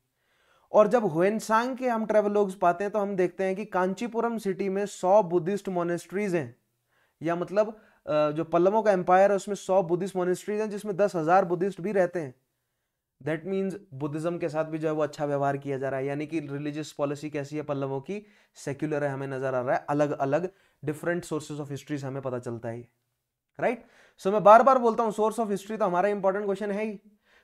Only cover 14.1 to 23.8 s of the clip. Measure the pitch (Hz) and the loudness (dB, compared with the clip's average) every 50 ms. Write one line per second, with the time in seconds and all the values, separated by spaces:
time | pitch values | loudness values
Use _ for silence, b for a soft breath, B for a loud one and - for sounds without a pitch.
14.1 | 143 160 156 175 175 170 170 160 143 156 160 156 156 156 156 156 156 156 151 147 | -6 -4 -4 -4 -4 -2 -4 -4 -2 -4 -4 -4 -4 -4 -2 -2 0 0 -2 -2
15.1 | 151 - 151 147 143 139 139 139 143 139 139 139 139 131 135 135 135 135 135 139 | -2 -4 -4 -2 -2 0 0 0 -2 -2 -4 -6 -6 -4 -4 -4 -4 -4 -4 -4
16.1 | 143 147 156 143 156 160 147 139 139 143 147 147 143 151 147 - - - 147 143 | -4 -6 -6 -6 -6 -6 -6 -6 -8 -6 -6 -6 -6 -8 -10 -10 -6 -4 -4 -4
17.1 | 147 143 147 151 147 147 139 139 151 151 147 143 147 139 139 135 135 139 135 - | -4 -6 -8 -8 -6 -6 -8 -6 -8 -8 -6 -6 -4 -4 -4 -4 -6 -6 -6 -8
18.1 | 196 208 208 b b b b b b - - 147 135 - 156 156 151 143 147 143 | -10 -10 -10 b b b b b b -12 -8 -8 -6 -4 -4 -4 -2 -2 -2 -2
19.1 | 135 135 139 135 135 131 135 131 131 127 120 131 160 - - - 147 147 151 143 | -4 -4 -6 -6 -6 -4 -4 -2 -2 -2 0 0 -2 -2 -2 -2 0 0 0 0
20.1 | - - 139 139 143 160 175 180 b b b b b b - 143 147 151 - 165 | 0 -2 0 0 0 0 -2 -4 b b b b b b -8 -8 -8 -4 -4 -4
21.1 | 175 180 175 - 165 151 151 - 151 143 147 139 143 131 - - 151 139 135 135 | -4 -4 -4 -4 -6 -6 -6 -8 -10 -10 -8 -10 -10 -12 -8 -8 -8 -6 -6 -8
22.1 | 131 139 131 131 123 123 120 123 117 113 120 117 113 120 123 - _ _ _ _ | -8 -6 -6 -6 -6 -6 -6 -8 -8 -6 -8 -8 -10 -10 -14 -18 _ _ _ _
23.1 | _ _ _ _ _ _ _ _ _ - 151 214 247 247 | _ _ _ _ _ _ _ _ _ -2 -2 -2 -2 -4